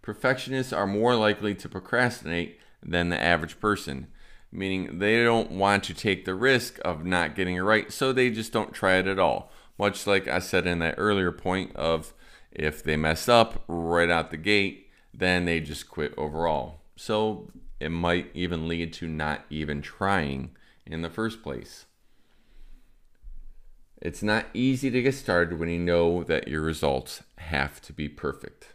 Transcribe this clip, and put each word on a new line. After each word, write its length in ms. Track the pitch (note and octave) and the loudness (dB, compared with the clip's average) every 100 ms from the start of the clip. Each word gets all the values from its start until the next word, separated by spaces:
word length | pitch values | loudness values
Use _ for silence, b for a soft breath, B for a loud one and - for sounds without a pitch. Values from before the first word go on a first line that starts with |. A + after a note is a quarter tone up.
perfectionists 720 | - G#2 B2+ C3 - C3 B2+ | -10 0 2 2 0 -2 -2
are 140 | D#2+ G2 | 0 2
more 300 | G2+ A#2 B2 | 4 4 6
likely 400 | G#2+ G#2 G#2 G2 | 4 4 -2 -4
to 120 | D#2+ | -8
procrastinate 920 | F#2+ - A#2+ B2 - - E2+ F2 - b b | -12 -2 2 2 0 -4 -4 -4 -8 b b
than 280 | - F2 F2 | -2 0 0
the 120 | E2+ | 2
average 380 | D#2+ E2+ D#2+ - | 2 2 0 -4
person, 480 | G#2+ G#2 - C2+ C#2+ b b b b | 0 0 -4 -10 -12 b b b b
meaning 480 | - F#2+ F#2+ F#2 E2+ | -6 -4 -2 -4 -2
they 240 | G#2 A2+ | 2 4
don't 260 | A#2 A#2 F#2 | 6 4 2
want 320 | F2+ G2 G2+ | 2 4 4
to 120 | - | 2
take 300 | F2+ A2 F#2 | -4 0 0
the 100 | G2 | 0
risk 440 | F#2 B2 C3 A#2+ - | 0 4 4 2 -6
of 200 | - E2 | -6 -4
not 300 | E2+ F2+ E2 | 0 0 0
getting 220 | D#2+ F#2 F2+ | -2 -2 0
it 60 | |
right, 280 | F#2+ A2 - | 2 2 2
so 220 | - C3 | -2 0
they 180 | B2+ B2+ | 2 2
just 220 | A2 A2 | 0 -2
don't 200 | A2+ - | -2 -2
try 220 | - G2 | 0 4
it 140 | F#2 F#2 | 4 4
at 100 | G2 | 4
all. 320 | F2 G1+ - B B - | 4 2 -6 B B -2
Much 300 | G2+ G2 - | 0 0 2
like 220 | G2 F#2 | 2 2
I 100 | D#2+ | -2
said 300 | F#2+ F#2+ F2 | 0 0 2
in 100 | E2+ | 0
that 160 | E2 - | 0 0
earlier 340 | G#2 G2+ F2+ | 0 2 0
point 420 | E2+ F#2 F#2 F#2 | -2 -2 -2 -2
of 380 | - D#2+ E2 - - B B B | -4 0 0 -4 -18 B B B
if 280 | - D2+ D2+ | -4 -4 -2
they 160 | D2+ D#2 | -2 0
mess 320 | D#2 E2 - | 2 0 4
up 360 | A#2+ A2+ - - | 6 6 0 -6
right 440 | E2+ E2 E2+ E2+ | -4 2 4 4
out 200 | E2+ D#2+ | 2 0
the 60 | D#2+ | -6
gate, 520 | E2 G#2 G2 - - b b | 0 2 0 -6 -20 b b
then 340 | - F#2 F2+ E2+ | -2 2 2 2
they 140 | E2+ | 0
just 280 | D2+ D2 - | -2 -10 -10
quit 260 | - D2 - | -6 -6 -4
overall. 680 | D#2 D2+ E2+ D2+ C2 D#2 - | -6 -2 0 0 -4 -12 -20
So 560 | - - A2 A2 G2+ - - - - | -20 -2 0 0 -2 -12 -16 -14 -8
it 80 | D#2 | -4
might 420 | E2+ F2 F2 - | -2 2 0 0
even 340 | - F2+ E2+ D#2+ | -6 -4 -2 -2
lead 240 | E2+ E2 | -4 -4
to 140 | D#2+ E2 | -6 -8
not 360 | D#2 D2+ D2+ - | -4 -4 -4 -6
even 320 | D2+ D2+ D2 | -8 -4 -6
trying 760 | C#2+ - F#2+ G2 D2 C2+ D2 - b b - | -8 -4 0 0 0 -4 -8 -14 b b -12
in 160 | D#2+ | -8
the 80 | E2 | -8
first 320 | F#2+ A2+ - | -4 -6 -6
place. 440 | - C2 G1+ - - _ _ _ _ _ _ - - - - - _ _ - - - - - - - - | -10 -10 -12 -20 -20 _ _ _ _ _ _ -20 -18 -20 -20 -20 _ _ -14 -12 -14 -16 -20 -20 -20 -12
It's 220 | - - | -10 -6
not 240 | G#2 A2 - | 0 0 -2
easy 360 | - B2+ B2+ C3 | -2 0 0 0
to 120 | B2 | 2
get 120 | B2 | 0
started 440 | C3 - F2 E2+ E2 | -2 0 2 2 0
when 120 | E2 | -2
you 100 | E2+ | -2
know 420 | F2 E2+ E2+ F2 | 2 4 4 2
that 220 | E2 D#2+ G#1 | 0 -2 0
your 140 | D#2 | -4
results 640 | D#2 D#2 D#2 C2 - - - - | -2 0 0 0 -4 -16 -18 -18
have 420 | D#2+ D2 C#2+ - | -6 -2 -2 -6
to 100 | - | -18
be 160 | D#2 D2 | -8 -8
perfect. 600 | D2 C#2+ - - _ - | -6 -6 -6 -14 _ -20